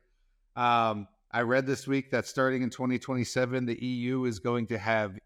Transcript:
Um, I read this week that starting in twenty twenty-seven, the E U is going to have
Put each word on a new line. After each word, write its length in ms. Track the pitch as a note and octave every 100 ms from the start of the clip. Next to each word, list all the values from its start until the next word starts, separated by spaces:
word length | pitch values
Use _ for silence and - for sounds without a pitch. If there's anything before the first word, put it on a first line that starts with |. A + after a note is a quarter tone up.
| _ _ _ _ _ A#2+
Um, 520 | B2 A#2 A2+ G#2 G2 _ _
I 60 | A#2
read 240 | A#2+ C3
this 220 | C3+ C3+ C3+
week 240 | C3+ C3
that 160 | B2 -
starting 360 | - C3 C3
in 60 | B2
twenty 300 | - B2+ B2
twenty-seven, 680 | - B2+ A#2 C3 B2+ B2+
the 180 | B2 A#2
E 60 | B2+
U 380 | B2 A#2+ C3 B2+
is 120 | G#2
going 280 | B2 A#2+ A2+
to 100 | A2+
have 420 | A2 A2+ G#2 F#2+